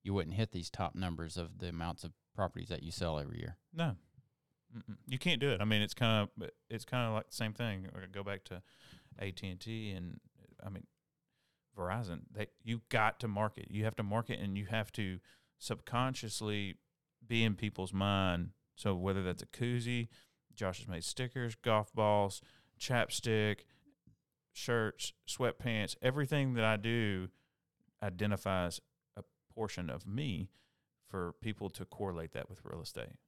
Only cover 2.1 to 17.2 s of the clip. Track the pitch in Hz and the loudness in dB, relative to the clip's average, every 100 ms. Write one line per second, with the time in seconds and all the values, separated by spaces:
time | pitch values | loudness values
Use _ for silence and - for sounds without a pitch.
2.1 | - _ - 90 87 85 82 85 - 85 | -14 _ 0 0 0 -6 -6 -6 -2 0
3.1 | 78 71 - 50 87 _ 160 165 92 _ | 0 -4 -6 -8 -10 _ -2 -2 -2 _
4.1 | - _ _ _ _ _ 117 - 98 - | -20 _ _ _ _ _ -14 -12 -14 -6
5.1 | 127 180 139 139 92 104 107 104 - 113 | 0 2 4 4 4 4 4 2 4 6
6.1 | 110 104 - - - _ 113 - 127 117 | 6 4 -4 -10 -10 _ -8 -2 0 2
7.1 | 107 - - 110 104 117 98 92 95 92 | 0 -4 -4 -4 -2 -2 -2 -6 -10 -10
8.1 | 98 98 101 - 90 - - - - _ | -6 -6 -6 -8 -12 -12 -20 -20 -20 _
9.1 | - 98 90 98 92 110 113 107 92 87 | -6 -6 -4 -8 -6 -6 -6 -6 -6 -6
10.1 | - _ _ - - - 95 - _ _ | -10 _ _ -20 -12 -10 -10 -12 _ _
11.1 | _ _ _ _ _ _ 101 87 113 104 | _ _ _ _ _ _ -4 -2 0 -2
12.1 | - - 104 107 _ 113 117 _ 117 110 | -6 -8 -8 -8 _ -6 -6 _ 4 4
13.1 | - 113 101 107 - - 101 110 110 104 | 2 -2 2 0 -2 -6 0 0 0 0
14.1 | 110 113 - 101 98 101 110 104 - 98 | 0 0 -4 -2 -2 -2 -2 -2 -2 -4
15.1 | 92 _ - _ _ - 107 - 120 131 | -4 _ -20 _ _ -6 -6 -2 0 0
16.1 | 131 113 - 107 104 98 - _ _ _ | -2 -6 -4 -2 -2 -2 -6 _ _ _
17.1 | _ | _